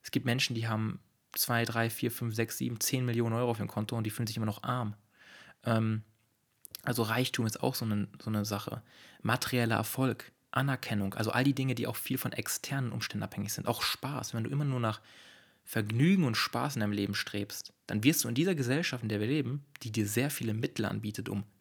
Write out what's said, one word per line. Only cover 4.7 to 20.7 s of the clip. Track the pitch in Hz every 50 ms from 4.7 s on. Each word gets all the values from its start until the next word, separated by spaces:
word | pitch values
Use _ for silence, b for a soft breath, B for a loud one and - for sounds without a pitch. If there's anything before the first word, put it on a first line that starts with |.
| 123 127 117 104 104 - _ B B B B B B B B B B B -
Ähm, | 117 113 113 110 110 110 107 - - _ _ _ _ _ _ _ _ _ _ - - - - -
also | - 117 120
Reichtum | 113 107 113 123 127 - - - 113
ist | 110 - -
auch | - 127 -
so | - 120
eine, | 110 104 104 101 - - -
so | - 113
eine | 107 107 104
Sache. | 107 104 101 - - - 123 B B B B B B B B
Materieller | - 113 120 - - - 131 123 117 113 113
Erfolg, | 107 113 - - 131 135 127 113 - - - - _ _ _
Anerkennung, | - 131 135 139 131 - - - 113 101 98 98 -
also | - 107 107
all | - 120 131
die | 143 135
Dinge, | 131 131 131 120
die | 113 -
auch | - 113
viel | - - - 131 -
von | - 120
externen | - - - - - - - - 139 139 127 113
Umständen | - 117 - - - 104 104
abhängig | - - 101 104 104
sind. | - - -
Auch | 120 113 -
Spaß, | - - - - - 135 147 131 120 - -
wenn | 113 110
du | 120
immer | 139 143 147
nur | 139 131 123
nach | 117 110 107 - B B B B B B B B B B B B B
Vergnügen | - - 113 107 104 113 120 147 180 196 190 160
und | 123 107
Spaß | - - - - 120 127 147 139
in | 120
deinem | 104 104
Leben | 101 104 101 101 101
strebst, | - - - - 101 101 - - - - - - _ _
dann | - 107 107 107
wirst | 143 170 -
du | - 120
in | 117
dieser | 131 165 196 180
Gesellschaft, | 147 127 120 131 156 170 - 135 123
in | 113 107
der | 107 104
wir | 107
leben, | 120 147 156 135 113 139 147 - - _ -
die | - 113
dir | 104 110 104
sehr | 101 104 117 131 147
viele | - - 120 110
Mittel | 107 110 123 -